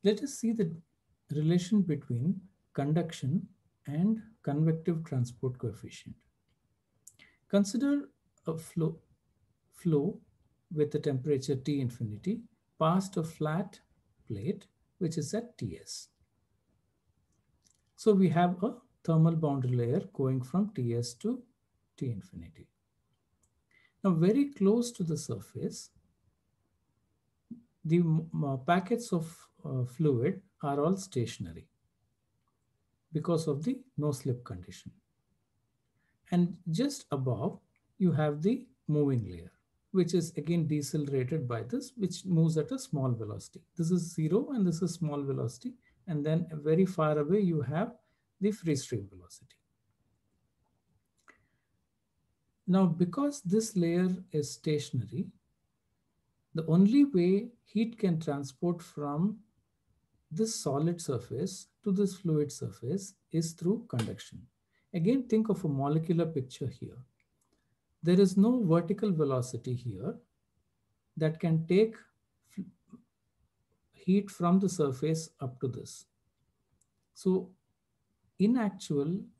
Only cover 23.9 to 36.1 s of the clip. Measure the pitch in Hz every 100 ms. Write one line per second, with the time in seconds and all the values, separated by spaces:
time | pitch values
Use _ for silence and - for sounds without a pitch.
23.9 | _ 196 165 175 240 285 - 196 226 240
24.9 | - 165 151 - 110 - - - - -
25.9 | _ _ _ _ _ _ _ _ _ _
26.9 | _ _ _ _ _ _ - _ _ 160
27.9 | 170 170 160 160 165 147 135 135 175 185
28.9 | 226 - 175 160 - - _ 151 131 123
29.9 | - 156 123 139 190 - _ 151 139 147
30.9 | 190 - 131 113 - 87 80 - _ _
31.9 | _ _ _ _ _ _ _ _ _ _
32.9 | _ _ 160 156 165 156 139 190 269 -
33.9 | - 147 131 135 123 - 90 90 - -
34.9 | - _ _ _ _ _ _ _ _ _
35.9 | _ _